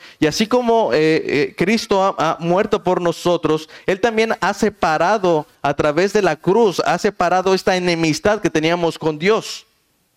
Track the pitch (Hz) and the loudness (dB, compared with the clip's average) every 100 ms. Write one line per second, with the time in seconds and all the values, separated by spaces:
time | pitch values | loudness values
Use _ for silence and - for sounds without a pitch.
0 | - - 151 - 220 247 240 226 185 143 | -16 -2 -2 0 0 0 2 2 2 2
1 | 156 156 - - 147 - - 226 - 196 | 2 0 0 -2 -2 -2 -2 0 0 0
2 | 196 185 151 - 170 180 214 208 208 180 | 0 0 -4 -2 -2 0 0 -2 0 0
3 | 175 160 180 170 156 156 - - - 190 | -2 -2 -2 0 0 -2 -4 -10 -6 -2
4 | 240 220 220 - 180 208 214 202 175 156 | 0 0 -2 0 -2 0 -2 0 -2 2
5 | 170 214 185 156 147 _ 139 147 151 147 | 2 2 2 0 -2 _ -4 0 0 2
6 | 196 214 185 151 - 208 226 156 - 170 | 0 2 0 -2 0 2 2 2 -2 0
7 | 208 196 175 180 185 190 - 185 180 165 | -2 -2 0 0 2 0 0 0 0 0
8 | 160 151 208 214 175 160 156 175 165 - | 0 0 0 0 0 0 0 0 -2 -2
9 | 160 151 180 214 - - - _ _ _ | -4 -2 0 0 -2 -14 -18 _ _ _
10 | _ | _